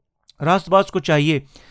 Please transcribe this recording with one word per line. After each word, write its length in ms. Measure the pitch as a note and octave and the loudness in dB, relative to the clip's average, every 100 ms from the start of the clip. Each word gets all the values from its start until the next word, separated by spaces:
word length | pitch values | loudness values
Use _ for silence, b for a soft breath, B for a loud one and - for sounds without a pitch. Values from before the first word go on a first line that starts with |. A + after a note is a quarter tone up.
| _ _ _ - | _ _ _ -8
راست 280 | C#3+ F#3+ - | -2 -2 2
باز 220 | F#3+ G3 | 0 0
کو 80 | F#3 | -4
چاہیے 420 | E3+ D3+ D3 D3 C#3 b b | 0 0 2 -2 -4 b b